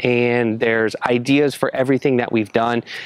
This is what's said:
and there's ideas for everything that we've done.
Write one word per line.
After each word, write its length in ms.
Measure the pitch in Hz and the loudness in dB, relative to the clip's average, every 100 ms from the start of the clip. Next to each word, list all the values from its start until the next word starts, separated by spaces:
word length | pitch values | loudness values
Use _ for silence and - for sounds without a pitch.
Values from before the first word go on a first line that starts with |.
and 600 | 123 120 120 120 117 113 | 0 2 2 2 0 0
there's 340 | 117 113 110 - - | 0 0 0 -2 -2
ideas 480 | 123 120 139 147 | -2 2 2 2
for 200 | - 139 | 0 -2
everything 420 | 131 131 131 147 123 | -2 0 0 2 0
that 120 | 120 | 0
we've 220 | 117 104 | -2 -2
done. 320 | - 117 120 - - | 0 0 -2 -4 -12